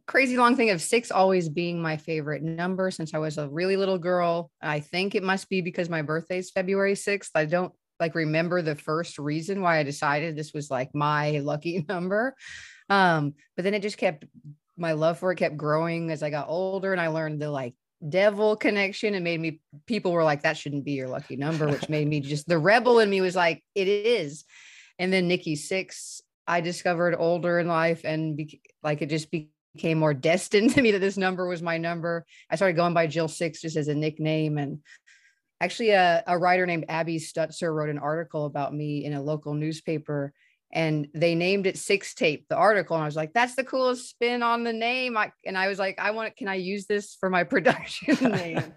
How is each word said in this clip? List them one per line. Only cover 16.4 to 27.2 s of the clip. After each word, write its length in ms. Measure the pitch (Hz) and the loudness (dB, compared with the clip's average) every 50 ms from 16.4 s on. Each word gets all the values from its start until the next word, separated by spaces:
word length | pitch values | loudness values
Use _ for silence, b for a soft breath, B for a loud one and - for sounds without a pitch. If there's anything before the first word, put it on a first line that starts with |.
| - - | -4 -4
older, 440 | 156 180 190 190 190 190 190 190 | -4 -2 -2 -2 -2 -2 -2 0
and 80 | 190 180 | 0 0
I 80 | 165 160 | 0 0
learned 320 | 156 160 156 156 151 147 | -2 -2 -2 -4 -4 -4
the, 100 | 147 147 | -4 -4
like, 240 | 143 135 131 123 - _ _ _ _ - 165 147 | -4 -4 -6 -8 -10 _ _ _ _ -12 -6 -2
devil 480 | 165 185 202 214 202 202 214 214 214 | 2 4 4 4 4 4 2 2 2
connection. 580 | 214 - 247 208 202 196 190 208 - 220 208 202 | 2 2 2 2 2 0 -2 -2 -2 -2 -2 -2
It 80 | 185 | -2
made 180 | 170 170 170 160 | -2 -2 -2 -2
me, 200 | 165 160 156 - _ _ - 147 _ | -2 -4 -6 -8 _ _ -20 -14 _
people 240 | - 226 208 - 185 | -6 -4 -2 0 0
were 140 | 170 165 160 | 2 4 4
like, 180 | 151 147 147 | 4 2 2
"That 140 | - 160 156 | 0 -2 -2
shouldn't 280 | - - 147 143 143 - | -2 -6 -6 -6 -6 -4
be 80 | 147 | -4
your 140 | 143 131 131 127 | -4 -4 -4 -6
lucky 280 | 127 143 - - 131 | -6 -8 -8 -8 -8
number," 320 | 127 139 156 165 156 156 147 | -4 -4 -2 -2 0 0 0
which 200 | 143 - - - | 0 -2 -2 -2
made 200 | 156 151 151 147 | -2 0 0 0
me 100 | 151 147 | 0 -2
just, 300 | 131 139 151 147 - 165 | -2 -4 -6 -4 -2 0
the 100 | 175 160 | 2 4
rebel 400 | 147 190 220 247 220 247 240 226 | 4 6 6 6 6 6 6 6
in 100 | 220 202 | 6 4
me 120 | 196 190 | 4 2
was 160 | 185 180 175 | 2 2 2
like, 260 | 185 170 170 160 - _ _ - | 2 2 2 2 -2 _ _ -2
"It 100 | 202 185 | 0 2
is." 580 | 190 208 208 202 233 240 202 156 139 156 - - B B B B B B B B B B B | 2 2 2 2 2 2 2 0 -4 -8 -12 -18 B B B B B B B B B B B
And 140 | 180 185 | 0 2
then 160 | 190 185 180 170 | 2 4 4 2
Nikki 260 | 180 180 - 170 151 | 2 0 0 -2 -4
Sixx, 640 | 147 - - 190 190 180 - - - - - - - - _ _ _ - | -4 -4 -4 -4 -4 -4 -6 -12 -16 -16 -16 -16 -18 -20 _ _ _ -4
I 140 | 165 170 180 | -2 0 0
discovered 540 | 165 175 170 - - 180 175 165 175 175 165 | 0 -2 -4 -2 -2 0 0 2 2 2 2
older 440 | - | 2